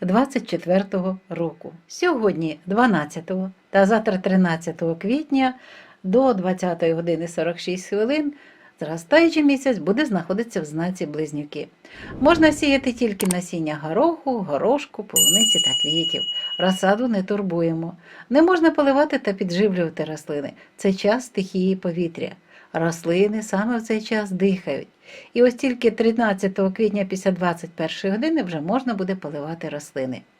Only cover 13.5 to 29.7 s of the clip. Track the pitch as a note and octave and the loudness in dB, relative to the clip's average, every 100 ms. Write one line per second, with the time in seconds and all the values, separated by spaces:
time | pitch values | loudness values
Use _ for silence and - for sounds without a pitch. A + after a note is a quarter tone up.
13.5 | F3 D#3 D3 D#3 F#3+ E4 D#4+ C#4 A#3+ D#3+ | -6 -4 -6 -2 2 2 0 -4 -4 -2
14.5 | C#3 G3+ C#4+ - - G#3 - G4 D4+ - | 0 2 0 -2 -14 -4 2 2 4 2
15.5 | - - D4 D4 D#4+ D4+ - - - - | 2 0 0 0 0 -2 -4 -6 -6 -8
16.5 | - F3+ F#3 F#3+ G#3 B3+ G3+ F#3+ G#3 F#3+ | -2 0 2 2 2 2 0 -2 -2 -2
17.5 | E3+ E3 E3 E3 - - - - C4 E4+ | 0 0 -2 -6 -12 -20 -16 0 4 4
18.5 | F#4 E4 D#4 C#4 C4+ D4+ C4+ G#3+ G3 F#3 | 6 4 4 4 4 2 0 -2 -4 -2
19.5 | F3 G#3+ F#3 D#3+ D#3+ D#3 D#3 - D3 C#3 | 0 2 2 -2 -4 -6 -8 -6 -6 -6
20.5 | - - - G3 F#3+ G3+ A#3+ B3 - F#3+ | -12 -20 -4 -2 0 2 0 -2 -6 -4
21.5 | F#3+ F#3 F#3+ F3+ E3 E3+ E3 - - _ | 0 0 0 -2 -4 -4 -4 -10 -12 _
22.5 | - - E3 E3 E3+ E3+ F3 G#3 G#3+ G#3+ | -20 -8 -2 0 0 0 2 2 0 -2
23.5 | F#3+ A3 A#3+ A3+ G#3+ G#3+ A3 G3+ F3+ G3 | -2 0 -2 -2 -4 -2 -2 -2 0 2
24.5 | F#3 - C3+ - _ - - - A#3 B3 | 0 -2 -6 -8 _ -20 -20 -4 4 4
25.5 | A#3+ C4+ B3 A#3 A3 A3+ A3+ A3 F#3+ G3 | 4 -2 2 0 4 2 4 2 2 0
26.5 | F#3+ F#3+ F#3+ G#3+ G3+ F#3+ F#3 G3 F3+ F3+ | 0 0 2 0 0 -2 -2 0 2 0
27.5 | E3+ E3+ - D#3+ - F#3+ G#3+ D#4 D#4+ F3+ | -2 -6 -6 -6 -4 -2 0 0 0 -2
28.5 | D#3+ D#3+ B3 B3+ G3 F#3 F#3+ D3 D3 D3 | -4 -2 -2 -2 -4 -4 -4 -6 -8 -8
29.5 | E3 D#3 | -8 -8